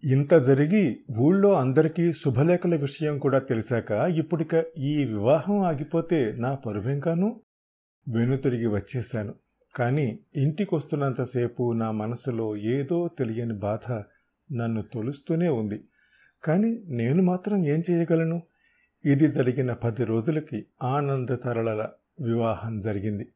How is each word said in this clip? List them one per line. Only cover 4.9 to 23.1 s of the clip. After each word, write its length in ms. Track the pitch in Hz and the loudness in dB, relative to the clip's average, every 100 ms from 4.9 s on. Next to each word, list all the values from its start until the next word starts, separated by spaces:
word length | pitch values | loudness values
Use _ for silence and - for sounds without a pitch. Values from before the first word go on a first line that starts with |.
| 151 135 | 0 0
వివాహం 540 | 107 104 151 160 202 | 0 2 2 2 0
ఆగిపోతే 760 | 185 147 147 165 165 165 117 117 | 0 -2 -2 -4 0 0 0 0
నా 180 | 127 135 | -4 -4
పరువేం 440 | 117 104 104 143 | -4 -4 -2 -2
కాను? 420 | 156 165 196 247 _ _ _ _ _ _ - | -2 0 0 -2 _ _ _ _ _ _ -4
వెనుతిరిగి 580 | 117 120 135 135 120 117 | 0 2 2 0 0 0
వచ్చేశాను. 680 | 104 95 127 107 113 101 - _ _ _ - | -2 -4 -8 -6 -6 -6 -10 _ _ _ -2
కానీ 440 | 120 139 135 - _ - | 0 2 -2 -4 _ -2
ఇంటికొస్తున్నంతసేపు 1400 | 139 156 196 165 - 151 139 123 120 127 120 120 123 | -2 0 -2 -2 -2 -2 -2 -2 -4 -2 -2 -2 -2
నా 180 | 117 113 | 0 -2
మనసులో 680 | 110 107 120 - 117 113 107 | -2 -4 -6 -6 -4 -4 -4
ఏదో 520 | 104 131 135 170 170 170 | -2 -2 0 -2 -2 -2
తెలియని 340 | 120 113 117 | -4 -2 -4
బాధ 380 | 107 101 110 - 120 101 _ _ _ _ | -4 -4 -4 -4 -8 -8 _ _ _ _
నన్ను 300 | 127 117 113 101 | -4 -2 -2 -4
తొలుస్తూనే 560 | 120 110 143 - 165 175 | -6 -6 -6 -4 0 2
ఉంది. 340 | 127 107 101 - _ _ _ _ _ | 0 -2 -6 -10 _ _ _ _ _
కానీ 400 | - 165 220 233 190 | -2 2 2 -2 -6
నేను 380 | 123 117 156 | -2 2 4
మాత్రం 420 | 185 180 196 202 156 | 4 2 -2 0 2
ఏం 180 | 151 170 | 0 0
చేయగలను? 500 | 170 170 165 165 170 - _ _ _ _ _ 147 | 0 2 2 2 -4 -8 _ _ _ _ _ 2
ఇది 260 | 139 151 | 4 4
జరిగిన 420 | 156 127 127 127 | 4 0 2 -2
పది 320 | 117 120 110 110 | -2 -4 -2 0
రోజులకి 600 | 113 117 156 147 104 - _ | 0 0 -2 -2 -8 -10 _
ఆనంద 460 | 127 139 143 135 123 123 | -2 0 0 -2 -2 -4
తరళల 460 | 127 117 113 107 110 - _ - | -2 -2 0 -2 -4 -8 _ -8
వివాహం 580 | 123 113 113 98 110 113 | -2 0 0 -2 -4 -4
జరిగింది. 480 | 101 101 101 | -4 -2 -2